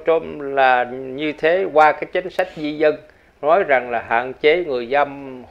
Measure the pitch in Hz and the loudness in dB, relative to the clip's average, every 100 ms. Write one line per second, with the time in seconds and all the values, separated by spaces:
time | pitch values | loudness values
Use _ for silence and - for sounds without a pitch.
0 | 165 165 160 151 139 139 131 127 120 131 | 0 0 -2 -10 -4 2 4 4 0 -6
1 | 131 131 151 143 160 180 185 147 151 143 | -10 -6 -6 0 0 0 2 4 4 4
2 | 156 180 180 - 185 165 151 151 151 143 | -4 -6 -4 -4 -6 -6 -8 0 0 0
3 | - _ _ - 143 185 165 127 123 113 | -8 _ _ -6 2 2 2 0 0 -6
4 | 110 117 127 127 151 175 160 123 120 139 | -2 -2 -2 0 2 2 0 -4 0 0
5 | 139 139 135 127 117 | 0 -4 -14 -16 -4